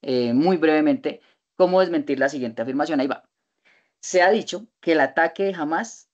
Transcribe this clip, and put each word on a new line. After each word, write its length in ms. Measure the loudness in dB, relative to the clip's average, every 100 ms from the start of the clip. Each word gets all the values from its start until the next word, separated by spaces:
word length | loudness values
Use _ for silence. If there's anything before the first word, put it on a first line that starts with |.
eh, 320 | -2 -2 0
muy 220 | 2 2 2
brevemente, 640 | 2 2 2 0 -4 -10 _ _ _ _
cómo 240 | 2 4
desmentir 380 | 2 0 -4 -2
la 100 | -2
siguiente 320 | -2 -8 -6
afirmación. 400 | -6 -4 -2 -2
Ahí 60 | -2
va. 180 | -6 _ _ _ _ _ _ _ _
Se 200 | -2 2
ha 80 | 4
dicho 360 | 2 -2 -10 -12 _
que 120 | 0
el 80 | 2
ataque 440 | 2 2 -2 0
de 100 | -4
Hamas 540 | -4 -4 -4 -6 -14 _